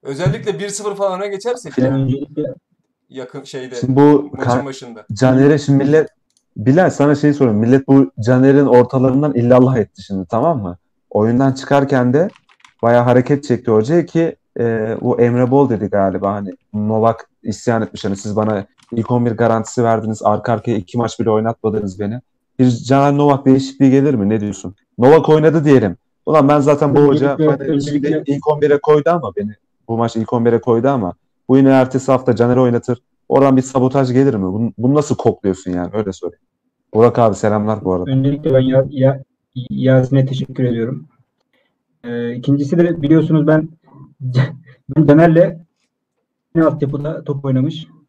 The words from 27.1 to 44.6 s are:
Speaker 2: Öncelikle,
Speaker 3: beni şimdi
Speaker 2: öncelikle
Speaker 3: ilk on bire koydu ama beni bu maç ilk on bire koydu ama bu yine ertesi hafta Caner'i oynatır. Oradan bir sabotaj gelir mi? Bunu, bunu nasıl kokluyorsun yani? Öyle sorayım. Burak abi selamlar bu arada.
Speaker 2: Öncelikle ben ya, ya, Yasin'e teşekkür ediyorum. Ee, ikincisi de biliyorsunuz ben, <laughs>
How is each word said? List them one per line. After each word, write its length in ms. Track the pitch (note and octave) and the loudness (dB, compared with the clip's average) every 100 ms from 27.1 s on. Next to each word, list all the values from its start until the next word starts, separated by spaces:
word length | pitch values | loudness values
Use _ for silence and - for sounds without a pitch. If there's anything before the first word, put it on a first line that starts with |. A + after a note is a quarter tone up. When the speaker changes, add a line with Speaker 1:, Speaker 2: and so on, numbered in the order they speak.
| C3+ C#3 | 4 0
Speaker 2:
Öncelikle, 260 | C3+ D3+ C#3+ C#3 | 0 0 0 -2
Speaker 3:
beni 120 | D3 | -4
şimdi 220 | C#3+ D3 C#3+ | -2 -4 -2
Speaker 2:
öncelikle 280 | D#3 - | -4 -4
Speaker 3:
ilk 120 | C#3 D3+ | -6 -2
on 120 | D3 | 0
bire 180 | D3 C#3+ | 0 0
koydu 320 | - D3+ D3 | 2 2 2
ama 220 | E3+ A#2+ F#2+ | -2 -4 -8
beni 160 | G#2 G#2+ _ _ _ | -10 -12 _ _ _
bu 80 | A2+ | -4
maç 200 | A#2 A2+ | -2 -4
ilk 160 | A2 | -4
on 120 | B2 | -2
bire 160 | A#2 A2+ | 0 0
koydu 280 | A#2+ A#2 B2 | 0 0 0
ama 240 | C#3 F#2+ F2+ _ _ _ | -2 -4 -8 _ _ _
bu 80 | C3 | 4
yine 120 | C3+ | 4
ertesi 420 | C3+ B2+ C3 C3 | 4 2 -2 -2
hafta 240 | C3 C3 A2+ | -2 0 0
Caner'i 240 | A#2+ B2 | 2 2
oynatır. 420 | B2+ A#2 - B2 _ _ _ | 2 0 -4 -8 _ _ _
Oradan 280 | C3+ C#3 C3 | 2 4 2
bir 60 | |
sabotaj 500 | B2+ C3 B2+ C#3 B2+ | 0 -2 0 0 0
gelir 220 | B2 C3+ | 2 2
mi? 80 | A2+ | 0
Bunu, 300 | F#2+ G2+ A#2 - | -4 -4 -6 -4
bunu 160 | A#2+ | 0
nasıl 220 | D3 D3 C3 | 0 0 -2
kokluyorsun 540 | - G2 G2+ F#2 - | -2 -2 -4 -4 -6
yani? 200 | F2+ F2 | -8 -6
Öyle 200 | G2+ G#2 | -6 -8
sorayım. 300 | F#2+ F2 - _ _ _ _ _ | -8 -12 -14 _ _ _ _ _
Burak 240 | A2 A#2+ A2+ | 2 2 4
abi 160 | A2+ | 0
selamlar 500 | F#2+ A2 G#2+ G#2+ G#2+ | 0 -2 -2 -2 -4
bu 80 | F#2 | -4
arada. 180 | F2+ F2+ | -4 -2
Speaker 2:
Öncelikle 440 | C3+ C3+ C#3+ D#3+ | -2 -2 -4 0
ben 60 | C3 | 0
ya, 240 | C3 C3 C3+ | 2 0 -2
ya, 320 | C#3 C3 C3+ - _ _ - B2 | 0 -2 -2 -10 _ _ -16 -10
Yasin'e 560 | C#3 B2+ C3 B2+ C#3 C3+ | -4 2 2 2 0 0
teşekkür 380 | C3 C3+ C3 | -4 -8 -4
ediyorum. 440 | B2+ A#2 A2+ D3 D#3 _ _ _ _ _ _ _ _ _ | -4 -2 -6 -8 -14 _ _ _ _ _ _ _ _ _
Ee, 300 | A#2+ A#2+ A#2+ | -12 -8 -8
ikincisi 440 | A#2+ C3 C#3+ C#3 E3+ | -8 -2 -2 0 0
de 240 | E3+ E3+ | 0 -2
biliyorsunuz 440 | C#3+ D#3+ D#3+ D#3+ D3 | 0 2 2 0 2
ben, 220 | D#3 D#3 - _ | 0 0 -12 _
<laughs> 260 | - - _ C3 B2 C3 - | -20 -20 _ -6 -2 -2 -6